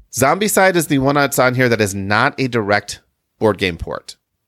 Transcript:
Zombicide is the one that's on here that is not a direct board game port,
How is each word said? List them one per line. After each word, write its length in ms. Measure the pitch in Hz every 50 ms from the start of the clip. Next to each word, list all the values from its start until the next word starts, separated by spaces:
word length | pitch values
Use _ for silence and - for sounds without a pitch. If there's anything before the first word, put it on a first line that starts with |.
| - _
Zombicide 640 | - - 131 135 156 190 214 208 - 214 190 190 190
is 100 | 175 151
the 140 | - 151 139
one 160 | 131 139 143
that's 240 | 147 143 131 - -
on 160 | 127 127 123
here 120 | 123 127 123
that 140 | 117 110
is 140 | 110 95 95
not 440 | 101 95 98 104 107 123 143 - -
a 80 | 135 127
direct 540 | 117 120 104 98 101 104 - - - - _ _ _ _ _ _ _ -
board 180 | 110 107 101 85
game 200 | 98 92 85 82
port, 400 | - - - - - - - _ _ _ _ _ _